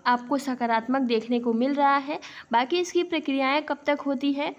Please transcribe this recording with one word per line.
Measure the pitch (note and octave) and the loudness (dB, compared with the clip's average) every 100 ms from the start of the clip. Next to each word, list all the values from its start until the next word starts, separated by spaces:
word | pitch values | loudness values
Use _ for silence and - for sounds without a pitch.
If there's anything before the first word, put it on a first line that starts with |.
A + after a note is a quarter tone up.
| B3 | 0
आपको | B3 B3 C#4 | 0 0 -2
सकारात्मक | C#4 B3 A#3+ A3+ A#3 C4+ | -2 -2 0 0 0 0
देखने | B3 A#3 A3+ A#3+ | 2 0 0 0
को | A#3+ | 0
मिल | A3+ C4 | 0 0
रहा | C#4+ C#4 C#4 | 4 4 4
है, | C#4 D#4+ - - - | 0 -8 -10 -18 -2
बाकी | A#3 B3+ F4 | 0 2 0
इसकी | F4 F4 | 0 0
प्रक्रियाएं | F4 D#4+ D#4 C4+ C4+ D4 | 0 -2 -2 0 2 0
कब | D4 C#4+ - | -2 -4 0
तक | D4 C#4 | 0 0
होती | C4 C#4+ | -2 0
है, | C#4 D4+ | 0 -4